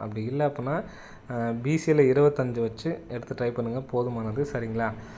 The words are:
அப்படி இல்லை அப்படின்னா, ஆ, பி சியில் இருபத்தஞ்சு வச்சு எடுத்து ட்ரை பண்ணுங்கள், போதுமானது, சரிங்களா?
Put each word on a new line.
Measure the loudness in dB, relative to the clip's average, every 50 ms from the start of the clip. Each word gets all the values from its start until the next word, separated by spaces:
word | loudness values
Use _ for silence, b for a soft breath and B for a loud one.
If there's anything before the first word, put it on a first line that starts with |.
| -8
அப்படி | -8 -6 -4 -4 -2
இல்லை | 0 0 0 0
அப்படின்னா, | 0 -2 -4 -2 -2 -4 -4 B B B B B B B -10 -6
ஆ, | -4 -2 -2 -2 -2 -2 0
பி | 0 0 2 4
சியில் | 6 6 8 8 8
இருபத்தஞ்சு | 8 8 6 6 6 4 0 0 0 0 -2
வச்சு | -2 -2 -4 -6 -6 -6 -6 -8 -10 -10
எடுத்து | -8 -8 -8 -6 -2
ட்ரை | -2 -2 -2
பண்ணுங்கள், | -2 -4 -4 -4 -6 -6 -2 -2
போதுமானது, | -2 0 -2 -2 -4 -4 -4 -2 -2 -2 -2 -4
சரிங்களா? | -4 -4 -4 -2 -2 -2 -2 -4 B B B B